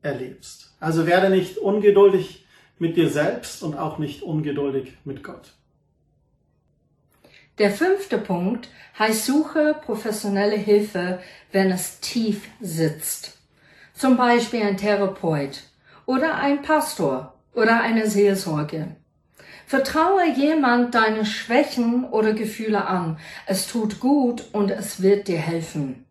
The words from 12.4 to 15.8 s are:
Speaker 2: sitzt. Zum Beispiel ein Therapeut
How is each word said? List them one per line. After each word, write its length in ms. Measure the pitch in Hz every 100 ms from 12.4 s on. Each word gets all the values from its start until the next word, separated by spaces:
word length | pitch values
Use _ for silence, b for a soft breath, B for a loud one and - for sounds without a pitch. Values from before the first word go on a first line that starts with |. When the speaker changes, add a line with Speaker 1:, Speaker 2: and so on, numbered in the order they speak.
| - -
Speaker 2:
sitzt. 760 | 196 160 160 151 - - - - _ b b b b
Zum 240 | - 262 247
Beispiel 440 | 247 240 233 233
ein 160 | 208 190
Therapeut 840 | 202 202 196 190 170 151 135 - - b